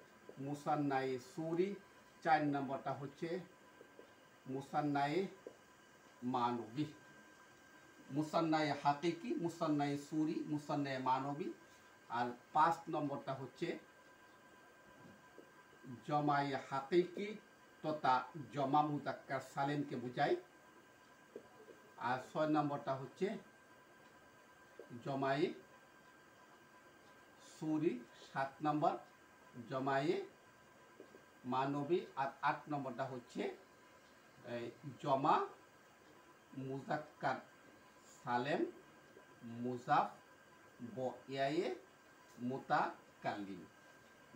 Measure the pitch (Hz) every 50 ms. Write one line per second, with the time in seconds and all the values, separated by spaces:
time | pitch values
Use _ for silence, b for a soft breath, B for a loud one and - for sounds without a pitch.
0 | - - - - - - - - 139 143 147 143 - 170 151 147 143 139 131 131
1 | 135 131 131 123 - - - 170 160 160 170 165 190 202 202 - - - - -
2 | - - - - - 170 156 156 151 147 139 139 135 127 135 127 - 143 127 123
3 | 143 - - - 170 165 175 185 175 - - - - - - - - - - -
4 | - - - - - - - - - 131 131 135 135 - - 151 147 147 143 139
5 | 143 147 151 185 196 185 - - - - - - - - - - - - - -
6 | - - - - 123 123 131 123 120 120 120 117 110 107 117 151 147 - - -
7 | - - - - - - - - - - - - - - - - - - - -
8 | - - 131 147 156 - - 170 160 160 156 156 151 143 143 - - 143 143 -
9 | 175 170 165 - - - - - 170 165 - - 170 156 151 147 143 143 143 143
10 | 143 - 160 156 156 156 165 - - 123 147 147 - - 147 143 143 139 135 127
11 | 131 131 127 135 139 143 143 156 190 - - - - B B B B B B B
12 | - - - - 127 123 123 - - - - 156 156 170 165 - - 165 160 151
13 | 147 139 139 127 - 143 135 135 135 - - - 175 170 - - - - - -
14 | - - - - - - - - - - - - - - - - - - - -
15 | - - - - - - - - - - - - - - - - - - 123 110
16 | - 143 147 147 147 147 143 143 143 143 131 - - - - 139 - - 185 175
17 | 175 - - - 202 208 214 - - - - - - - - - - 156 151 151
18 | - 135 - 151 - - - 156 123 113 - 143 135 131 143 151 151 151 147 143
19 | - - - - - - 139 135 - - - 143 139 143 147 147 135 - 139 120
20 | 117 123 120 143 143 165 349 - - - - - - - - - - - - -
21 | - - - - - - - - - - - - - - - - - - - -
22 | - - - - - - - 160 156 151 151 151 143 139 143 139 - 139 135 135
23 | 135 - - - 185 214 214 - - - - - - - - - - - - -
24 | - - - - - - - - - - - - - - - - - - 127 117
25 | - 143 135 135 135 135 139 147 175 - - - - - - - - - - -
26 | - - - - - - - - - - - - - - - - - - - -
27 | - - - - - - - - - - - - 160 156 156 156 156 185 247 -
28 | - - - - - - - - 135 - - - 151 151 151 151 - - - -
29 | - - - - - - - - - - - 123 110 - 143 131 135 135 135 139
30 | 147 165 196 - 370 - - - - - - - - - - - - - - -
31 | - - - - - - - - - 123 120 120 139 143 139 143 135 - 175 196
32 | - - - 135 135 135 - - - 151 156 - - 156 147 139 135 131 117 127
33 | 135 127 131 123 - - - 190 - - - - - - - - - - - -
34 | - - - - - - - - - - 120 117 120 117 - - - 139 117 -
35 | 156 147 135 135 143 160 175 190 403 - - - - - - - - - - -
36 | - - - - - - - - - - - 135 135 135 135 139 123 - 156 151
37 | - - - - - 147 - - - - - - - - - - - - - -
38 | - - - - - 131 120 123 127 147 170 - 339 - - - - - - -
39 | - - - - - - - - - 117 117 120 123 127 123 120 - 151 147 143
40 | - - - - - - - - - - - - - - - - 123 110 101 127
41 | 131 127 - - - 131 135 139 139 143 156 170 208 262 370 - - - - -
42 | - - - - - - - 113 120 123 131 123 - - 147 151 165 175 - -
43 | - - - - - - - 104 101 95 95 87 80 - - - - - - -
44 | - - - - - - -